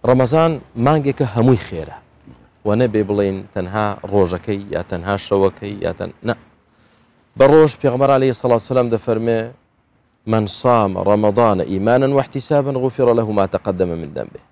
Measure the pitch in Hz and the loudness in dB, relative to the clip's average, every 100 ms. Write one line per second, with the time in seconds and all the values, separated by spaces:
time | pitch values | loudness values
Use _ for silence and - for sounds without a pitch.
0 | 120 127 127 160 165 151 - 117 127 156 | 2 2 2 2 2 -2 -10 -2 0 2
1 | 139 131 127 110 123 113 - 85 78 - | 0 -2 -2 2 4 2 -2 -12 -12 -16
2 | _ _ - - _ _ 107 107 123 107 | _ _ -20 -20 _ _ -4 0 0 0
3 | 101 104 98 95 95 101 90 104 104 101 | 0 0 -2 -4 -10 -10 -6 -4 -4 -6
4 | 98 101 90 90 - 98 98 82 90 87 | -4 0 0 -2 -6 -8 -6 -10 -8 -8
5 | 90 98 - 98 95 - 104 101 85 - | -4 -6 -2 0 0 -2 -12 -8 -8 -8
6 | 90 - 113 117 _ _ _ _ _ _ | -12 -10 -8 -8 _ _ _ _ _ _
7 | _ _ _ - 135 156 151 - 139 123 | _ _ _ 2 6 6 4 2 -2 0
8 | 139 135 131 120 123 117 - 131 120 113 | 2 2 0 -2 0 0 0 -2 0 -2
9 | - 110 117 113 117 131 _ _ _ _ | -2 -2 -2 -2 -4 -14 _ _ _ _
10 | _ _ - 110 104 - 127 120 101 92 | _ _ -2 0 0 -2 2 2 2 0
11 | 92 104 107 101 117 95 82 95 107 127 | 0 2 2 4 2 2 -2 -2 2 2
12 | 135 139 135 139 - 147 135 131 131 - | 2 0 -2 -10 -2 0 0 -4 -4 2
13 | 120 117 107 104 95 95 107 92 90 82 | 2 2 0 0 0 -2 -4 -2 -2 -4
14 | 76 71 50 - _ | -8 -10 -12 -16 _